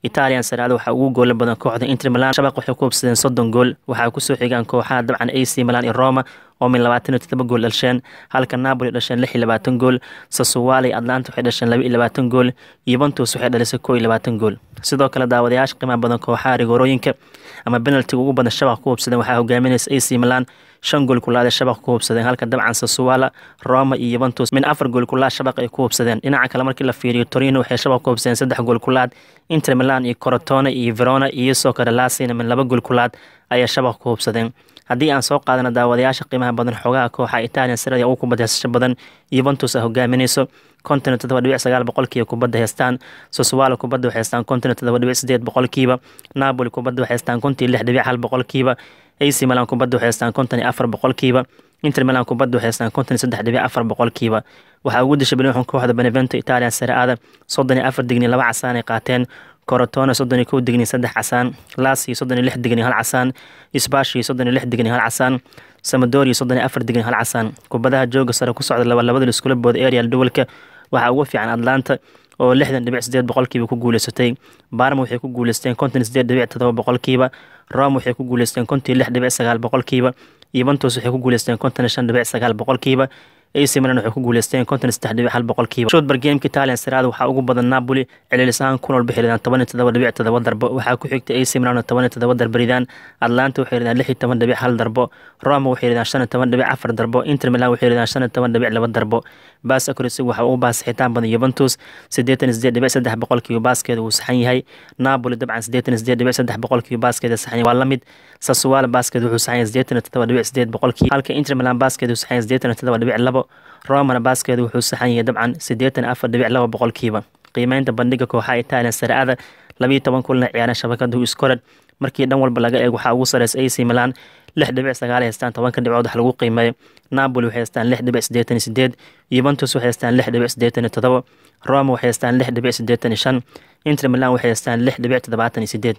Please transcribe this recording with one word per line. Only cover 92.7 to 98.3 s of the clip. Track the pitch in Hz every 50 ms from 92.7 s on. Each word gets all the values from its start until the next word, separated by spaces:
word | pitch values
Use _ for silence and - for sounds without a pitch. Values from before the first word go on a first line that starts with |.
| 123 127 123 - - - - - _ _
Atlanta | 127 120 117 123 131 135 131 -
waxay | 131 - 127 120
ridaan | 120 117 120
lix | 123 139 -
iyo | 127 -
toban | - 120 127 117
dhibic | 117 117 120 -
hal | 127 123 120
darbo. | 113 113 113 113 127 123 - - - - - _ _
Roma | - 135 143 139 139 131
waxay | 127 - - 120
ridaan | 120 117 117
shan | - - 135
iyo | 123 113
toban | - 123 127 123
dhibic | 123 123 123 -
afar | 135 - - 120
darbo. | 117 110 117 117 120 123 123
Inter | - 147 131 - 127
Milan | 123 120 123 123
waxay | 120 - 131 120
ridaan | 120 120 117
shan | - - 139
iyo | 127
toban | 117